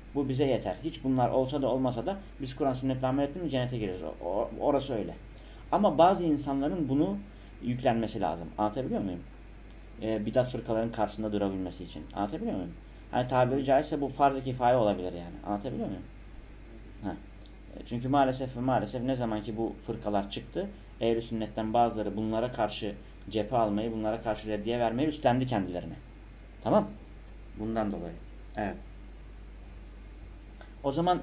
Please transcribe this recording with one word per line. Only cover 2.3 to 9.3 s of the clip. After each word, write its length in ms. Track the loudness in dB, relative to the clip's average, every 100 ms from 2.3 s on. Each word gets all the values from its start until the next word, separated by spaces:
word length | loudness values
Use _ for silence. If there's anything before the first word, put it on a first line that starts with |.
| -10
biz 160 | -8 0
Kur'an 180 | 0
sünnetle 320 | 2 0 2 2
amel 180 | 2
ettik 180 | 2 0
mi 80 | 0
cennete 280 | 0 0 0
gireriz. 220 | -2 -2
O, 240 | -6 -6 -2
o, 220 | 0 0 2
orası 340 | 2 2 2
öyle. 200 | -2 -2 -6 -12 -16 -16 -16 0
Ama 260 | 4 4 8
bazı 260 | 8 8
insanların 640 | 4 2 2 0 0 0 2
bunu 300 | 4 4 0 -6 -16 -18 -6
yüklenmesi 580 | -4 2 4 4 2 0
lazım. 280 | 0 0 -6 0
Anlatabiliyor 420 | 0 2 0 0
muyum? 200 | -2 -4 -10